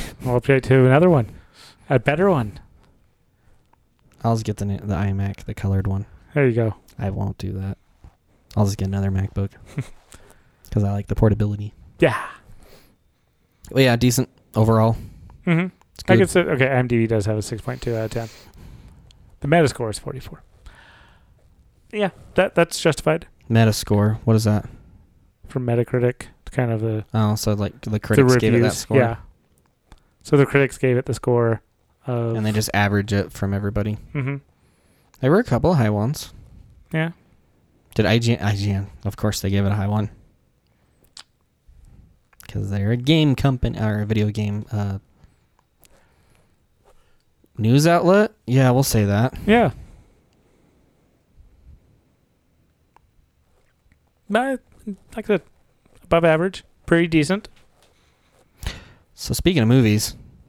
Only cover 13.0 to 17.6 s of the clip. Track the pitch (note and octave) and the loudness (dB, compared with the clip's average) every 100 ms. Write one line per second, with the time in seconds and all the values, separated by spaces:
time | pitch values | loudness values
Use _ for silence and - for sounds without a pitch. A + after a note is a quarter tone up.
13 | _ _ _ _ _ _ - - C3 A#2+ | _ _ _ _ _ _ -6 2 2 4
14 | B2 A#2+ B2+ _ _ - G#2+ A2+ A2+ A2+ | 2 2 -2 _ _ 0 4 4 4 0
15 | - - - - - E3 F#3 - _ - | -6 -18 -20 -8 -2 0 0 -8 _ -14
16 | - F#3 F#3 F#3 E3+ C#3 C3 C3 B2+ A#2+ | 2 2 4 2 0 0 0 0 0 0
17 | A2+ A2+ G#2 G#2+ G#2 A2 | 0 0 -2 -4 -6 -10